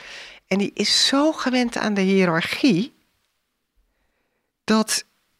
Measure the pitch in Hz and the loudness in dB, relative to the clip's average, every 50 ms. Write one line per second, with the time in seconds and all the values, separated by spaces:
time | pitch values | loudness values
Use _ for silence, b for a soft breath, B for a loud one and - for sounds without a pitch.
0 | B B B B B B B B B _ 190 202 202 - - - 208 - - - | B B B B B B B B B _ -2 -2 -2 -2 -4 -4 -2 0 2 2
1 | - - 269 277 294 320 311 - - 254 247 254 247 233 - - - 214 202 196 | 2 2 2 2 2 2 0 -2 -4 -2 0 0 0 -2 -2 -4 -4 -2 0 0
2 | 190 190 196 190 185 175 160 165 175 - - - - 269 180 170 240 - - _ | 2 2 4 4 4 2 2 0 -2 -4 -2 0 2 2 4 2 0 -4 -10 _
3 | _ _ _ _ _ _ _ _ _ _ _ _ _ _ _ _ _ _ _ _ | _ _ _ _ _ _ _ _ _ _ _ _ _ _ _ _ _ _ _ _
4 | _ _ _ _ _ _ _ _ _ _ _ _ _ - 220 220 214 - - - | _ _ _ _ _ _ _ _ _ _ _ _ _ 0 0 0 0 -2 -4 -6
5 | - _ _ _ _ _ _ | -6 _ _ _ _ _ _